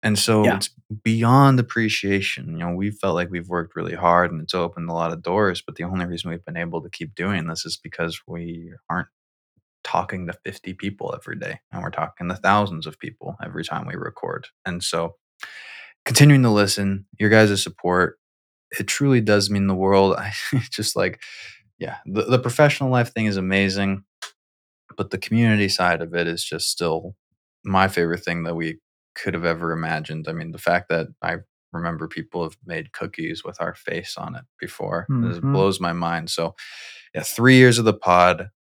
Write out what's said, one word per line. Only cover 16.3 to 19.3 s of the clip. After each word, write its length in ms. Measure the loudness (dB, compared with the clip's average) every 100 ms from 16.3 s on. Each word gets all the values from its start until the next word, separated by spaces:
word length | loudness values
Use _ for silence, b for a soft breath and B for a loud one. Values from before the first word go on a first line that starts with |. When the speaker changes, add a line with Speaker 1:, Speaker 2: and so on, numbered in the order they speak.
| 10
Speaker 1:
to 60 | 6
listen, 560 | 4 4 2 -2 -4 -8 -2
your 120 | 4
guys' 320 | 8 8 4
support, 560 | -2 -4 0 2 2 -2 _ _ _ _ _ -10
it 100 | -6
truly 340 | 0 4 4
does 280 | 4